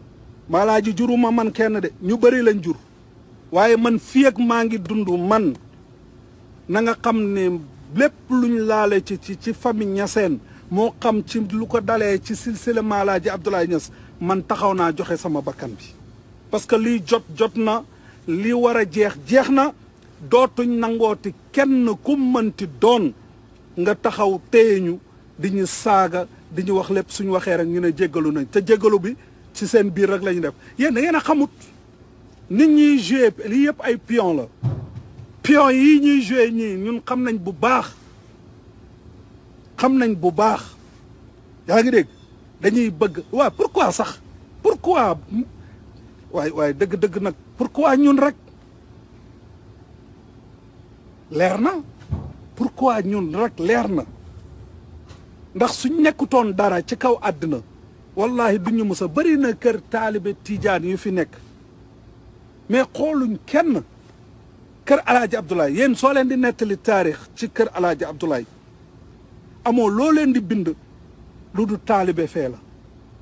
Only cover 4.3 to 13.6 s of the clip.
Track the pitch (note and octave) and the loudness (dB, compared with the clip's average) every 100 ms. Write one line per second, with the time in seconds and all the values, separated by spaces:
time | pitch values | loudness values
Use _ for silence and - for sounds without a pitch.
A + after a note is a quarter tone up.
4.3 | G#3+ A#3 A#3 A3+ A3 E3+ G#3+ F#3 F3 F#3 | 4 0 0 0 -4 -4 -4 -2 -2 2
5.3 | A3 E3+ - - - - - - - - | 2 0 -4 -14 -20 -20 -20 -20 -20 -20
6.3 | - - - - G3+ A#3 A3+ A#3 A3 G3+ | -20 -20 -18 -4 -2 0 -2 -2 0 -2
7.3 | G3 F#3 E3+ C#3 C#3 C3+ E3 D4 - - | -2 -2 -4 -10 -20 -12 -10 -10 -14 -4
8.3 | B3+ A#3+ A3+ A3 G#3+ G#3 G3 - F#3+ - | -2 0 -2 -2 -2 0 -2 -4 -12 -12
9.3 | F#3+ A3+ - B3 A3 G3+ G3 G3+ A3 F#3 | -12 -10 -6 -4 -4 -4 -4 -4 -2 -2
10.3 | B2+ - - - F#3 A3+ - A#3 G#3+ D#3 | -4 -10 -20 -6 -2 -2 -2 -2 -2 -4
11.3 | A3+ G3+ A3 A3+ A#3 G3+ A3+ G#3 F#3+ - | -6 -6 -6 -4 -4 -2 -2 0 -2 -4
12.3 | G#3+ A#3+ G#3 B3 A3+ G#3+ G3+ G3 F#3 G3 | -8 -8 -8 -4 -2 -2 -2 0 -2 -4
13.3 | F#3+ G3 F#3+ | -6 -4 -2